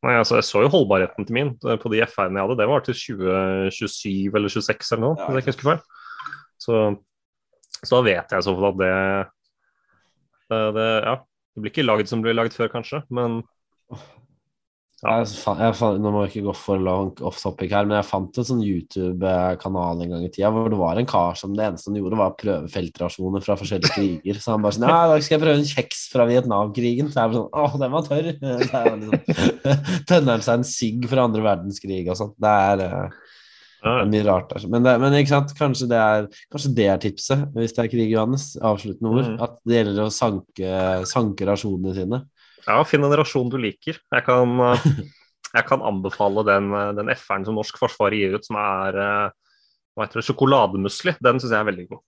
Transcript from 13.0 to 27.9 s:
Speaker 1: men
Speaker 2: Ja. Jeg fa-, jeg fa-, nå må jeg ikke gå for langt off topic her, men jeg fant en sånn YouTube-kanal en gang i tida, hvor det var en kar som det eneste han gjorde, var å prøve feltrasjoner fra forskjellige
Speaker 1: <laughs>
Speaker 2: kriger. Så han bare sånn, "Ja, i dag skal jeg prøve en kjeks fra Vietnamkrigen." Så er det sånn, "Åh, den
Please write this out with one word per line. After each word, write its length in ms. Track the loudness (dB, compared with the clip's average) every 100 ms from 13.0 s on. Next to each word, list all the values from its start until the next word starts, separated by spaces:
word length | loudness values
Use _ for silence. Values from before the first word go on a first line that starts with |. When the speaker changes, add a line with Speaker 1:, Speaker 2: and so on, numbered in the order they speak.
| -6
Speaker 1:
men 300 | -4 -2 -4 -10 _ _ _ _ -20 -20 -20 _ _ _ _ _ _ _ _
Speaker 2:
Ja. 140 | 0 0
Jeg 140 | 0 -4
fa-, 220 | -4 2
jeg 140 | 2 2
fa-, 220 | 0 0
nå 120 | 0
må 80 | 0
jeg 60 | -2
ikke 140 | -4 -6
gå 60 | -6
for 240 | -2 0
langt 400 | 0 0 -2 -4 -8
off 80 | -6
topic 320 | -10 -6 -2 0
her, 80 |
men 140 | 2 0
jeg 80 | 0
fant 300 | -4 -4 -6
en 60 | -2
sånn 140 | -2
YouTube-kanal 1400 | 0 -2 -6 -6 -4 -2 0 2 0 -2 -4 -4 -2 -4
en 140 | -6
gang 80 | -6
i 60 | -6
tida, 160 | 0 0 2
hvor 140 | 0
det 60 | 0
var 160 | 0 0
en 80 | 0
kar 260 | 0 0 -2
som 160 | -6 -4
det 80 | -4
eneste 240 | -4 -6
han 60 | -6
gjorde, 160 | -2 0
var 100 | 0
å 60 | 0
prøve 300 | -4 -4 -4
feltrasjoner 720 | -8 -8 -6 -8 -6 -4 -4
fra 140 | -2 -4
forskjellige 320 | -2 -2 -2
Speaker 1:
<laughs> 40 | 0
Speaker 2:
kriger. 420 | -2 -2 -6 -6
Så 140 | -2
han 100 | 0
bare 140 | 0 0
sånn, 80 | 4
"Ja, 140 | 4
i 80 | 6
dag 140 | 4 4
skal 100 | 2
jeg 80 |
prøve 160 | 4 4
en 80 | 2
kjeks 380 | -2 -6 -8 -4
fra 140 | 2 4
Vietnamkrigen." 800 | 4 2 0 0 0 -2 0 -2
Så 80 | 0
er 140 | 0
det 80 | 0
sånn, 100 | -4
"Åh, 240 | 0 0 0
den 80 | -2